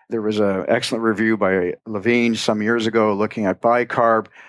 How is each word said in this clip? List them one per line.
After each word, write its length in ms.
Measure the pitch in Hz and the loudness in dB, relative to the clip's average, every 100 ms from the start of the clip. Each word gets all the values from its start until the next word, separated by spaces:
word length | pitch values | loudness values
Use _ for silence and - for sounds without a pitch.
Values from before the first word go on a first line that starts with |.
| - | -8
there 120 | 113 | -4
was 180 | 107 107 | -2 0
an 260 | 101 95 80 | 0 -2 0
excellent 340 | 120 - 117 | -2 0 -2
review 320 | 113 101 113 107 | 0 0 0 2
by 380 | 95 95 90 - 113 | 2 0 -2 -6 -8
Levine 500 | 107 110 120 120 113 | -4 0 2 2 0
some 260 | - 107 | -2 -2
years 260 | 107 117 110 | 0 0 0
ago 260 | 113 107 | 2 0
looking 320 | 101 107 - 98 | 0 -2 -2 -4
at 160 | 95 | 0
bicarb 640 | 117 120 120 - 117 110 104 - | 0 0 0 0 2 2 -2 -16